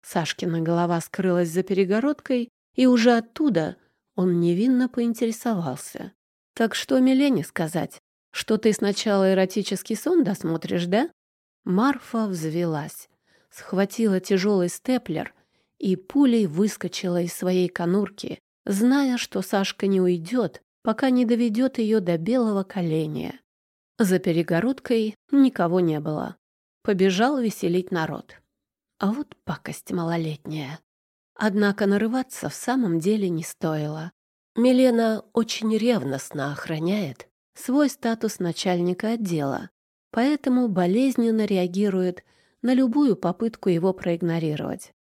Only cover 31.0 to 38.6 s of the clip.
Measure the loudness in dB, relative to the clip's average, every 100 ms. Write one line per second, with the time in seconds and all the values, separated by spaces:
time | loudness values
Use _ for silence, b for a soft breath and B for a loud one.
31 | _ _ _ -4 -2 2 0 2 0 2
32 | 0 -2 -6 -8 -10 -8 -4 -2 0 0
33 | 0 0 -2 -4 -8 -6 -4 -4 -4 -8
34 | -12 _ _ _ _ 0 4 6 4 4
35 | 0 -2 -2 -2 -2 -2 -2 0 2 0
36 | 0 -6 -6 -6 -6 -6 -6 -4 -2 -2
37 | -4 -10 -20 _ _ -12 -2 2 2 0
38 | -4 -2 -4 -2 -4 -2